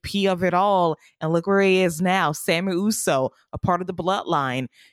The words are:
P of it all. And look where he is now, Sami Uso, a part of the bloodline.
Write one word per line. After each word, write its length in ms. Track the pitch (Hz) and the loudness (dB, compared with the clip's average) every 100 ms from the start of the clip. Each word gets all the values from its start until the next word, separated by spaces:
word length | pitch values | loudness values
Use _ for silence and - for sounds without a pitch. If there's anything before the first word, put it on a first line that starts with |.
P 240 | - 202 190 | -6 -2 0
of 160 | 180 | 0
it 100 | 180 | 0
all. 440 | 175 202 190 170 151 - - | 2 2 2 2 -2 -10 -8
And 100 | 160 | -2
look 160 | 170 175 | -2 2
where 140 | 196 | 2
he 200 | 196 185 | 4 4
is 200 | 185 156 | 2 0
now, 320 | 180 190 156 | 0 0 0
Sami 400 | 156 - 170 190 | -2 -2 -2 0
Uso, 580 | 175 208 214 - 139 131 _ _ | -2 -2 -2 0 0 0 _ _
a 40 | 127 | -6
part 220 | - 175 | -2 -2
of 80 | 180 | -2
the 60 | |
bloodline. 760 | 175 175 196 - 160 131 127 127 _ - | -6 -2 -2 0 -2 0 -4 -6 _ -20